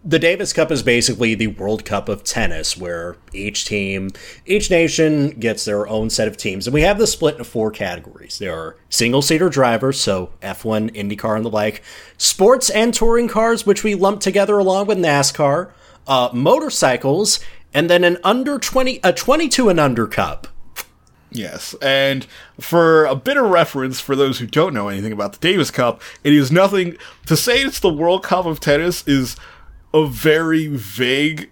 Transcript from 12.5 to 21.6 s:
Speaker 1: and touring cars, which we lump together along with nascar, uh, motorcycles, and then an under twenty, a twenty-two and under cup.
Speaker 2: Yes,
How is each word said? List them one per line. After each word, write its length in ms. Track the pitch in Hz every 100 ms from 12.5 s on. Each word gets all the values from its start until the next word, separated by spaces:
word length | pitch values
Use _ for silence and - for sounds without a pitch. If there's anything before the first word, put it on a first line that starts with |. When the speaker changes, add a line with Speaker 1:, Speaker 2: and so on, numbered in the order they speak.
| 262 262
Speaker 1:
and 240 | 214 233
touring 360 | 226 226 233 233
cars, 360 | 202 226 233
which 200 | 202 196
we 100 | 220
lump 260 | 196 190 208
together 380 | 202 196 202 208
along 300 | 190 190 202
with 100 | 196
nascar, 720 | 170 143 135 - 143 147 180 _ - - -
uh, 220 | 131 123
motorcycles, 1040 | 120 147 269 311 - 143 123 135 156 208 - - - -
and 160 | 139 165
then 140 | 175
an 160 | 180 175
under 340 | 185 240 262 285
twenty, 400 | - 254 175 165
a 80 | 185
twenty-two 560 | 175 - 302 320 - 214
and 100 | 170
under 300 | 143 117 107
cup. 400 | - 87 73 - - - - - _ _ _ _
Speaker 2:
Yes, 440 | 117 95 -